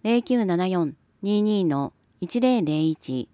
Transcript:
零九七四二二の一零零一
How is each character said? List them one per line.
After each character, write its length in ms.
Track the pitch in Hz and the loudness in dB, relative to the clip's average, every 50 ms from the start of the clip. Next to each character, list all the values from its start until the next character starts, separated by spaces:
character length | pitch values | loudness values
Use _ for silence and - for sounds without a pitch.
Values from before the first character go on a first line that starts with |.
| - | 0
零 180 | 220 233 240 | 2 0 0
九 220 | 233 - 247 240 220 | 2 2 0 0 2
七 240 | 185 175 170 180 185 | 2 0 0 0 0
四 260 | 185 180 165 143 147 _ _ _ _ _ | 0 0 -2 -2 -4 _ _ _ _ _
二 220 | - 196 208 208 | -2 0 0 2
二 220 | 208 214 214 202 185 | 2 2 2 2 2
の 280 | 165 143 139 139 - _ _ _ _ _ _ | 0 0 0 -2 -6 _ _ _ _ _ _
一 200 | 185 175 - 240 | -12 -6 -2 0
零 240 | 240 254 254 233 170 | 2 2 2 2 0
零 240 | 147 151 156 156 160 | 0 0 0 0 -2
一 400 | 156 _ - - 131 127 117 _ | -2 _ -8 -6 -6 -6 -6 _